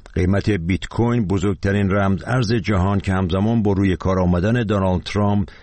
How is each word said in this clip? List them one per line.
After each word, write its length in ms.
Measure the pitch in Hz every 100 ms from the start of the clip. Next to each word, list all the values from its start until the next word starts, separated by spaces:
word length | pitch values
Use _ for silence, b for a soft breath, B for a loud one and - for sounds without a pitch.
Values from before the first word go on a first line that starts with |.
| B
قیمت 360 | - 90 98 107
بیت 380 | 101 82 90 -
کوین، 400 | - 117 120 92
بزرگترین 640 | 98 101 92 101 101 98
رمز 320 | 101 98 92 -
ارز 280 | 127 104
جهان 460 | 120 92 101 92 101
که 140 | 98
همزمان 480 | 92 92 95 107 117
با 120 | 104
روی 220 | 98 98 87
کار 240 | 95 92
آمدن 440 | 90 87 101 120
دونالد 400 | 104 101 95 90
ترامپ 460 | - 101 104 104 95 B